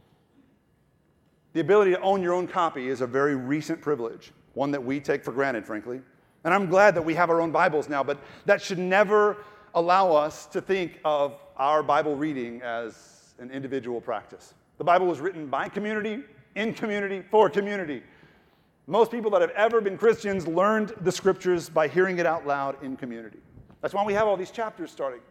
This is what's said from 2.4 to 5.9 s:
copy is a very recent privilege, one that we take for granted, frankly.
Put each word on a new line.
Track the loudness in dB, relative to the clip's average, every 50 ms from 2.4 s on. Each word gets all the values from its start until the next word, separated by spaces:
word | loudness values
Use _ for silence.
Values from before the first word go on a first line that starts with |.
| -2 -2
copy | -2 0 0 0 -2 -4 -6 -4
is | -4 -4
a | -4
very | -2 0 0 2 2 0
recent | -2 -2 -2 -4 -4 -2 -4 -8 -6
privilege, | -4 -4 -4 -2 -4 -8 -10 -12 -20 -20 _ _ _ _ -6
one | -4 -4 -2
that | -2 -4
we | -4 -4 -6 -4
take | -2 -2 -2 -2
for | -4 -4
granted, | -2 -2 0 0 -2 -4 -6
frankly. | -8 -10 -10 -8 -10